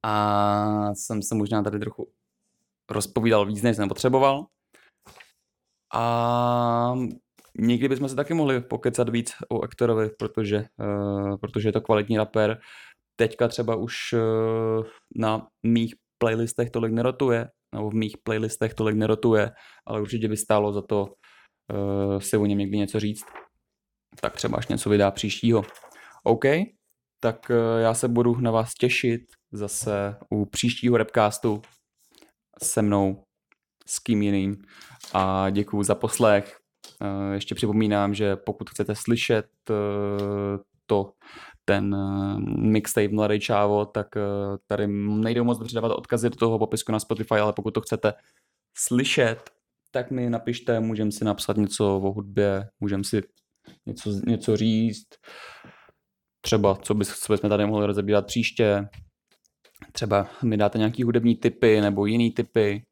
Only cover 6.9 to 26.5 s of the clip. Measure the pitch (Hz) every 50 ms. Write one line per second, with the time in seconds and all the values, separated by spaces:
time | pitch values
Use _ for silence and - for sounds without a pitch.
6.9 | 127 127 127 113 - - _ _ _ _ _ _ _ - 107 117 120 113 127 135
7.9 | 135 127 143 135 135 127 143 - 170 165 151 139 131 123 120 - 113 120 - 127
8.9 | - - 123 113 113 117 120 - - - - - - 113 - - - - 120 117
9.9 | 113 110 110 110 107 _ 117 110 - - 110 101 104 104 110 - _ - 107 104
10.9 | 101 101 101 101 101 101 101 98 101 98 - 104 - 107 104 110 104 110 107 -
11.9 | 110 107 104 107 117 107 107 107 - 110 107 104 110 113 - - - - - -
12.9 | _ _ _ _ _ - 117 110 - - 120 113 - - 117 110 113 107 104 120
13.9 | - - - - - 117 113 110 110 110 110 113 113 113 113 110 110 113 110 110
14.9 | - - _ _ - 117 110 110 110 110 - _ _ _ - 117 117 117 113 113
15.9 | - _ _ _ _ _ 120 113 113 113 117 117 - - 120 117 - 120 113 113
16.9 | 110 117 120 127 127 - 143 131 117 117 117 123 _ _ _ _ - 110 107 107
17.9 | 104 113 110 107 - - _ 113 110 110 110 113 - - 120 113 - - 110 107
18.9 | 107 110 107 107 110 107 - 120 110 107 101 113 - - - - - - _ -
19.9 | - 107 104 104 123 117 110 107 107 107 - - 110 104 104 104 101 101 98 -
20.9 | 107 104 98 101 - _ _ _ _ - _ _ _ _ _ _ - 101 101 101
21.9 | 98 98 98 98 98 98 98 - - 107 104 104 101 101 101 98 101 104 101 98
22.9 | - 110 104 107 107 - - - - - - _ _ _ _ _ _ _ _ _
23.9 | _ _ _ _ - - - - - - - - 57 117 117 - - 113 - 104
24.9 | 104 101 101 98 - - - 104 - - - 117 113 107 101 - - - - -
25.9 | - - - - - - _ - 117 113 - 135